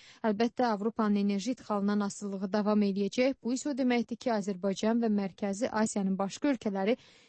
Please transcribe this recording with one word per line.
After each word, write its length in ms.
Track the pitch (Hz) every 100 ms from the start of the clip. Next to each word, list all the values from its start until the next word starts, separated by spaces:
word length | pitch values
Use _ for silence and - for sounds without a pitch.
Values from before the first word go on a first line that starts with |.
| - -
Əlbəttə, 440 | 226 208 233 - 247
Avropanın 580 | 208 220 - 214 202
enerji 320 | 202 196 208 254
idxalından 440 | - 208 202 208
asılılığı 520 | 202 - 202 196 196
davam 300 | 214 208 208
eləyəcək. 520 | 202 196 196 - 254 262
Bu 140 | 226 254
isə 160 | 294
o 40 | 254
deməkdir 380 | 254 240 226 233
ki, 180 | 254 220
Azərbaycan 640 | 190 180 196 190 214 233
və 100 | 226
Mərkəzi 560 | 202 196 - 202 196 247
Asiyanın 480 | 214 220 208 190 190
başqa 320 | 196 - 294
ölkələri 460 | 262 220 196 196 254 - -